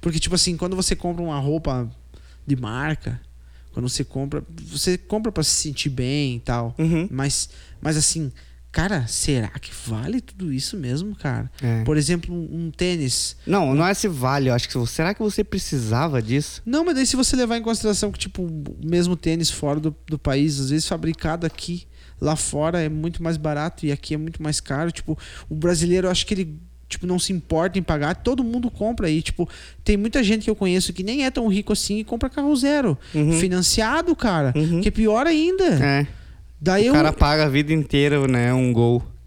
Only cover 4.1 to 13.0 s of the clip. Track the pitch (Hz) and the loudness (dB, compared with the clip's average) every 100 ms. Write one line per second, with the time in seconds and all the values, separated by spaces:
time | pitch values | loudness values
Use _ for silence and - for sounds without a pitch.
4.1 | 131 139 143 139 165 156 147 - 180 - | -4 -6 -6 -8 -14 -12 -4 -2 -2 -2
5.1 | 214 220 190 147 - 156 135 - 131 123 | -4 -2 -2 0 0 -2 -4 -4 -2 -2
6.1 | 143 143 120 - 120 117 117 165 165 180 | 0 0 -2 -2 -2 -2 -2 0 2 0
7.1 | 127 143 - - - - - - 156 151 | -2 -2 -2 -4 -10 -20 -6 -2 2 2
8.1 | 165 147 - - - - - 170 196 117 | 0 -4 -8 -20 -20 -8 -2 0 0 -2
9.1 | - - 135 110 - - - - 110 131 | -2 0 0 0 -6 -14 -14 -6 -6 -2
10.1 | 247 - - 185 131 135 208 127 131 196 | -4 -6 -10 -6 -4 -4 -6 -4 -4 -4
11.1 | 196 147 113 123 - 127 113 110 151 143 | -6 -4 -4 -6 -4 -2 0 2 2 2
12.1 | 175 165 175 160 160 165 151 180 175 | 0 -2 -6 -6 -6 -6 -2 -2 0